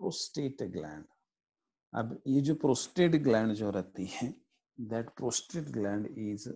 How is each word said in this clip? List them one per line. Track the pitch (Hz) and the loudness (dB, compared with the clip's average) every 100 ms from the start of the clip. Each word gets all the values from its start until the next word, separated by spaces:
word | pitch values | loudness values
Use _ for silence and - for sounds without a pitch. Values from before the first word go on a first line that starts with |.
prostate | 180 - - - 139 135 104 85 | -6 -4 -6 -4 -4 -4 -6 -6
gland। | 78 76 78 _ _ _ _ _ _ _ _ | -8 -12 -16 _ _ _ _ _ _ _ _
अब | 113 113 - - | -6 -4 -4 2
ये | 135 | 2
जो | 139 | 4
प्रोस्टेट | 156 135 120 - - 175 | 4 4 4 0 4 6
ग्लैंड | 160 139 110 110 | 6 6 4 4
जो | 104 104 | 0 0
रहती | 98 92 - 95 | -2 -4 -6 -6
है, | - 123 - _ _ _ - | -4 -6 -8 _ _ _ -12
that | 110 113 117 | -6 -4 -6
prostate | - 127 - - 175 147 | -4 -2 -2 -4 -8 -4
gland | 123 101 104 107 - | -2 0 0 -4 -6
is | 107 101 120 | -4 -4 -8